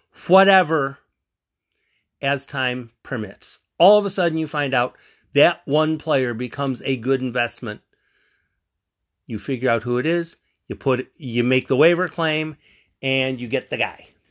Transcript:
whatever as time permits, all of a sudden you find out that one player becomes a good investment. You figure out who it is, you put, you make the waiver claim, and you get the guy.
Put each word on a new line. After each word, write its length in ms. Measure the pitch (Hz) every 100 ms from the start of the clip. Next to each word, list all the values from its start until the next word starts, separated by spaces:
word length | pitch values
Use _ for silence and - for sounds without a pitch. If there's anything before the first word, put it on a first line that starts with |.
| _ - -
whatever 720 | 190 196 190 156 156 135 139 _ _ _ _ _ _ _ _ _ _ _ _
as 240 | 139 139
time 460 | - 139 127 127 117 _
permits, 560 | - 123 98 - - - _ -
all 180 | 180 208
of 80 |
a 60 | 202
sudden 280 | - 175 160
you 100 | 156
find 260 | 151 143
out 220 | 127 127 - _ _ _
that 280 | 139 160 165
one 340 | - 151 156 156
player 360 | 160 139 123
becomes 480 | 113 123 - 139 120
a 140 | 139 123
good 240 | 120 135
investment. 580 | 127 120 117 - 113 104 _ _ _ _ _ _ _ _ _ _ _ _ _ _ -
You 120 | 110
figure 320 | - 123 123
out 140 | 117
who 140 | 120 123
it 60 |
is, 320 | 151 170 165 - _ _ -
you 80 |
put, 360 | 98 139 123 - -
you 280 | 135 117
make 240 | 123 131 123
the 80 | 131
waiver 320 | 165 170 175
claim, 480 | - 160 156 156 147 _ _ _ _
and 400 | 135 135 131 123
you 60 | 120
get 220 | 127 -
the 80 | 120
guy. 300 | 104 - - _ _